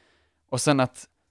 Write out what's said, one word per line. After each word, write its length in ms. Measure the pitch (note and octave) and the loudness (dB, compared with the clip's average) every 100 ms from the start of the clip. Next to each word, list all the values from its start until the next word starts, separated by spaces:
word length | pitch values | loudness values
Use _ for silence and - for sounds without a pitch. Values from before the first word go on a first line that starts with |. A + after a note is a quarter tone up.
| _ _ _ _ - | _ _ _ _ -10
Och 100 | B2+ | -4
sen 200 | D#3 C#3 | 0 2
att 260 | B2+ - - _ _ | 0 -4 -20 _ _